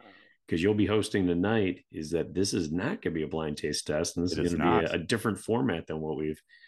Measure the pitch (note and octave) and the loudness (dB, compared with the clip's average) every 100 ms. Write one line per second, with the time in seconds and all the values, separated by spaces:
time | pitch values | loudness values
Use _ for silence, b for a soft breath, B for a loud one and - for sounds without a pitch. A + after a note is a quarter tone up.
0 | B B B B - E2 G2 G#2+ G2 G#2+ | B B B B -4 2 2 4 4 2
1 | G2 G#2 F2+ F2 G2 A2+ F#2+ F2 _ E2+ | 2 2 2 2 2 2 2 -2 _ -10
2 | D#2 E2 D#2 E2 G2 A#2+ D#2 F2 C3 A3 | -4 -2 -2 0 0 0 0 -2 -2 -4
3 | F2 D#2+ D2 D#2+ D#2 D2 D#2 D2 - D2+ | -4 -4 -4 -4 -4 -4 -4 -4 -2 0
4 | E2+ - F2 D#2 F2 E2+ D#2 A2+ E2 E2+ | 0 0 -2 0 0 2 2 2 2 -2
5 | F2 A#2 A#2 F#2 - A#2 C3 E2+ - D#2 | 0 0 0 -2 0 0 0 -2 -4 -6
6 | D#2 D2+ D#2 D#2 _ b | -4 -2 -4 -6 _ b